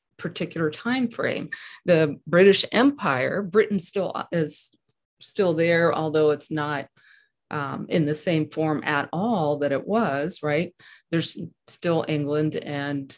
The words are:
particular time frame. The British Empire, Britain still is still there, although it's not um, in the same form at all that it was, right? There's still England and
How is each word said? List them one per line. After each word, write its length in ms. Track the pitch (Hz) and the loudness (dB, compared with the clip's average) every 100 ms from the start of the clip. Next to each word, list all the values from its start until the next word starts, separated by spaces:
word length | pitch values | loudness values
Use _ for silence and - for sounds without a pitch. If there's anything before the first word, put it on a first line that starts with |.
| _ - | _ -12
particular 540 | 175 - 175 165 160 | -10 -6 -6 -2 -2
time 380 | 156 233 254 233 | -2 -2 -2 -2
frame. 400 | - 123 - - - - - - | -2 -2 -2 -6 -12 -16 -6 2
The 320 | 165 156 - - | 4 4 -2 2
British 400 | 170 196 196 - | 6 8 6 4
Empire, 720 | 214 277 285 180 127 135 175 | 4 4 2 0 0 0 -2
Britain 340 | 196 202 - 202 | 0 2 2 0
still 380 | - 202 175 - - | -2 -4 -4 -4 -4
is 420 | 170 151 - - - _ _ _ _ | -2 -2 -4 -10 -16 _ _ _ _
still 320 | - - 185 | -8 0 0
there, 400 | 160 170 170 170 | 2 2 4 2
although 380 | - 156 156 151 | 2 0 4 4
it's 180 | 147 - | 2 -2
not 380 | 156 147 143 - _ _ _ _ _ - 151 | -4 -2 -4 -8 _ _ _ _ _ -10 -6
um, 240 | 139 - - | -6 -6 -2
in 160 | 180 147 | 0 2
the 100 | 151 | 0
same 300 | - 160 151 | 0 0 0
form 300 | - 156 147 | -2 -2 -2
at 240 | - 147 - | 0 -2 -2
all 480 | 165 220 208 151 143 | -4 -2 0 0 0
that 120 | 143 | 0
it 140 | 135 - | -2 0
was, 560 | 214 196 139 156 - | 0 0 -2 -4 -4
right? 260 | 147 147 175 - - - _ | -2 -2 -2 -8 -20 -20 _
There's 220 | 165 156 - 170 - - | -2 -2 -6 -10 -14 -14
still 360 | - 175 165 - | -6 0 0 0
England 460 | 151 143 151 156 151 | -2 0 0 0 -2
and 500 | - 143 143 143 139 | -6 -6 -4 -6 -8